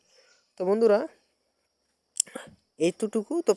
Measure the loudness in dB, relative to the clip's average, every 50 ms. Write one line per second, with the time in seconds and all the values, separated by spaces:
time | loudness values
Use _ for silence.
0 | _ _ _ _ _ _ _ _ _ _ _ -6 -2 -2 2 2 4 4 4 2
1 | 0 -4 _ _ _ _ _ _ _ _ _ _ _ _ _ _ _ _ _ _
2 | _ _ -8 -8 -6 -6 -8 -16 -16 -18 -20 _ _ _ _ -2 -2 -2 -2 -2
3 | -6 -4 -4 -4 -4 -4 -6 -2 0 0 0